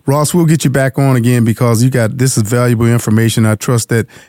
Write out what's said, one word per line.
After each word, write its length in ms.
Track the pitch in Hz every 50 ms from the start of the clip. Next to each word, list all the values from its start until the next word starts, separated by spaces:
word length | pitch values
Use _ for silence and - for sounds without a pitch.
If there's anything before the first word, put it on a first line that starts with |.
| -
Ross, 280 | 135 139 151 151 - -
we'll 120 | 180 170
get 180 | 151 165 139 -
you 80 | 143
back 260 | 123 139 135 131 -
on 200 | 143 139 135 127
again 260 | 123 113 123 123 120 110
because 400 | 113 107 - 127 117 113 107 123
you 60 | 131
got, 280 | 127 123 113 107 131
this 200 | 123 127 127 -
is 60 | 120 107
valuable 440 | 104 120 120 123 123 120 110 117
information. 580 | 117 120 113 - 113 107 113 113 113 - 120 110
I 100 | 110 107
trust 340 | - - - 123 113 - -
that 180 | 120 113 - - - - -